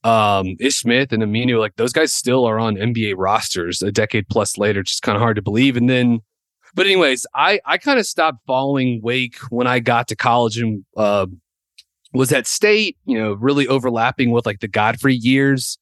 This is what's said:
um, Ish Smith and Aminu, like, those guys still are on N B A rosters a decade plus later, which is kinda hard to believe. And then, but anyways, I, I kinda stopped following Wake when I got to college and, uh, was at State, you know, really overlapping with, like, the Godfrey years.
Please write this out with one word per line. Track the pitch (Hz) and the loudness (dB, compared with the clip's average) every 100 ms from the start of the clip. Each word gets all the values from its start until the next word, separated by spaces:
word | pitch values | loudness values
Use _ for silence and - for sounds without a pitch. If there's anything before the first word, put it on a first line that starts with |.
um, | 117 113 104 98 92 92 | 4 4 4 2 -2 -2
Ish | 131 - | -2 0
Smith | 117 123 135 | 0 0 0
and | 110 | -2
Aminu, | 107 110 123 117 | -2 0 0 0
like, | 107 - | 0 -2
those | 123 | -2
guys | 156 160 | 0 0
still | - 123 131 | 0 0 2
are | 117 110 | 2 0
on | 113 101 | -2 -2
N | 113 | -2
B | 113 107 | -2 -4
A | 92 | -2
rosters | 95 110 - 92 85 92 | 0 0 -2 -6 -6 -4
a | 101 | -2
decade | 104 107 110 98 | 0 0 -2 -2
plus | 113 101 - | -2 -2 -2
later, | 104 98 | 0 0
which | 92 | -4
is | - | -6
kinda | - 104 | -2 0
hard | 117 107 | 0 0
to | |
believe. | 98 107 139 123 | -2 2 2 2
And | 123 | 2
then, | 127 120 117 _ _ _ _ _ 175 | 2 2 0 _ _ _ _ _ -2
but | 196 | 2
anyways, | 185 151 127 - | 4 2 0 -4
I, | 135 165 202 139 | 0 2 0 0
I | 180 | -2
kinda | 285 269 | 2 0
stopped | - - 160 123 - | 0 0 -2 -2 -4
following | 131 135 139 127 117 | -2 0 0 0 -2
Wake | 113 127 123 - 131 | -2 -2 -4 -8 -8
when | 120 123 | -2 2
I | 127 | 2
got | 120 120 123 | 2 0 0
to | 110 | -2
college | 123 120 117 110 | 2 2 2 0
and, | 117 104 - - | -4 -4 -8 -2
uh, | 104 101 92 90 _ _ _ - _ _ _ | 0 2 -2 -8 _ _ _ -20 _ _ _
was | 127 127 | -2 2
at | 135 - | 0 -2
State, | - 208 214 202 - - | 0 2 2 0 -6 -4
you | 117 | -2
know, | 110 101 | -2 -2
really | 123 143 123 | 0 0 2
overlapping | 135 123 117 117 123 123 | 0 0 0 -2 0 0
with, | 117 113 | 2 -2
like, | 101 | -6
the | 110 | -4
Godfrey | 107 107 117 139 127 | 0 0 2 0 2
years. | 113 135 139 135 - - | 2 2 2 0 -4 -12